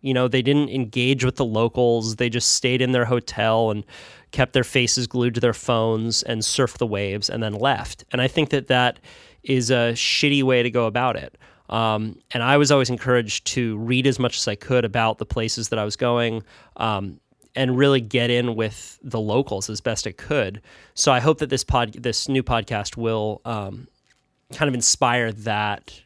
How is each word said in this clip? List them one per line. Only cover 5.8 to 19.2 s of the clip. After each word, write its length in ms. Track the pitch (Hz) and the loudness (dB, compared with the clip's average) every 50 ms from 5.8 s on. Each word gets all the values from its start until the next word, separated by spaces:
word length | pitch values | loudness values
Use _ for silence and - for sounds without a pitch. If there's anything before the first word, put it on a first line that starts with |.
| 113 113 113 110 110 117 110 - - | 2 2 0 0 -2 -2 -2 -4 -4
and 200 | - 120 110 110 | -4 -4 -4 -2
surfed 360 | - - - 135 120 - - | -4 0 0 0 0 0 -4
the 80 | 123 | -4
waves 420 | 113 104 98 101 98 95 107 104 - | -2 -2 -2 -2 -2 -4 -2 -4 -4
and 140 | - 113 113 | -4 -2 -4
then 120 | 107 104 | -4 -4
left. 500 | 104 113 139 135 - - - - _ - _ - | 0 0 0 0 0 -2 -10 -12 _ -18 _ -4
And 100 | 123 123 | -2 -2
I 60 | 135 | 0
think 220 | - - 156 139 | 2 0 0 0
that 180 | - 139 123 - | 0 -4 0 2
that 320 | 131 127 123 123 - - _ - - - - - - _ _ | 2 4 4 2 0 -4 _ -20 -20 -20 -20 -20 -20 _ _
is 280 | - 139 127 120 110 | 0 0 0 2 2
a 220 | 131 120 117 117 117 | 2 2 2 2 0
shitty 500 | 117 - - - - - 147 139 143 135 | 0 -2 -2 0 2 2 2 4 4 4
way 180 | 131 131 123 120 | 4 4 4 2
to 80 | 123 | 2
go 160 | 113 123 117 | 2 0 0
about 300 | 113 104 123 123 127 113 | 0 0 0 0 0 -2
it. 200 | - - 65 _ _ - - _ _ _ _ | -4 -8 -12 _ _ -20 -20 _ _ _ _
Um, 520 | - 113 113 113 110 107 110 110 98 - _ _ | -2 0 2 2 0 0 -2 -6 -8 -12 _ _
and 140 | - 123 117 | -6 -2 2
I 120 | 123 139 143 | 4 6 6
was 120 | 147 135 | 6 6
always 200 | 147 139 131 113 | 4 4 4 2
encouraged 560 | 123 117 - 131 123 123 117 104 - - _ - | -2 -4 0 2 2 2 2 0 -6 -6 _ -4
to 280 | - 135 123 113 110 104 | -2 -2 -2 -2 -2 -4
read 280 | 110 117 127 127 127 | -2 -2 0 2 2
as 140 | 135 127 - | 2 2 2
much 180 | 127 120 - - | 0 -2 -2 -2
as 80 | - | -4
I 80 | - 104 | -4 -4
could 300 | - - - 127 127 120 | -6 -4 0 2 2 2
about 340 | 110 101 123 113 110 110 - | 2 0 2 2 2 0 -2
the 80 | 110 | -4
places 440 | - - - 113 113 - - 113 - | -6 -4 -4 -2 -2 -4 -4 -4 -4
that 100 | - 110 | -2 -2
I 40 | 104 | -2
was 120 | 107 107 | -4 -4
going, 480 | - - 123 120 120 120 117 113 113 107 _ - - - _ _ | -2 0 0 2 2 0 0 -2 -4 -8 _ -20 -20 -20 _ _
um, 420 | - - 110 110 98 98 98 - - _ _ _ _ _ _ _ | -4 -4 -2 -2 -2 -4 -8 -12 -14 _ _ _ _ _ _ _
and 200 | - 135 127 127 | -2 0 0 4
really 240 | 127 139 143 139 135 | 4 4 4 4 2
get 300 | 117 107 - 120 117 120 | 0 0 -2 0 0 2
in 240 | 120 120 120 120 117 | 2 0 0 0 -2
with 460 | 107 113 107 107 - - - - _ - | -2 -2 -4 -4 -8 -16 -18 -20 _ -16
the 160 | 143 117 | -8 -6
locals 500 | 117 | -4